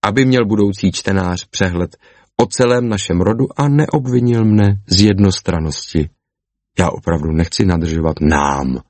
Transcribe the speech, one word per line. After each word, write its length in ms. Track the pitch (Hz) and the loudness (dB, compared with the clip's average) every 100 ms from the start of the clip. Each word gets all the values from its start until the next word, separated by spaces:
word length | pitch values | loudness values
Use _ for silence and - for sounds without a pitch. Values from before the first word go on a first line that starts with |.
aby 220 | 101 110 131 | -2 0 2
měl 200 | 127 110 | 2 2
budoucí 460 | 107 101 98 95 | 2 0 0 -2
čtenář 540 | - - 98 90 90 - | -2 -2 -2 -2 -4 -8
přehled 480 | - 95 87 87 _ _ _ _ - | -4 -2 -2 -6 _ _ _ _ -2
o 40 | 120 | -2
celém 440 | - 123 123 120 | 0 0 0 0
našem 320 | 104 - 87 | -4 -2 0
rodu 240 | 90 117 135 - | 0 0 -2 0
a 100 | 143 | 0
neobvinil 800 | 143 151 156 127 123 123 117 110 | 2 2 -2 0 0 2 2 4
mne 300 | 107 101 101 - | 4 4 2 -2
z 140 | 92 | 2
jednostrannosti. 1080 | 104 98 101 92 - 85 78 73 - 80 76 _ _ _ _ _ _ - | 4 4 2 2 -4 -2 -4 -6 -6 -4 -4 _ _ _ _ _ _ -2
Já 100 | 87 | -2
opravdu 420 | - - 82 78 | -2 -4 -4 -2
nechci 340 | 80 85 - 98 | -2 -2 -4 -2
nadržovat 500 | 87 82 80 80 78 | -2 -2 -2 -2 0
nám 580 | 76 73 71 69 67 67 | 0 2 0 -2 -4 -6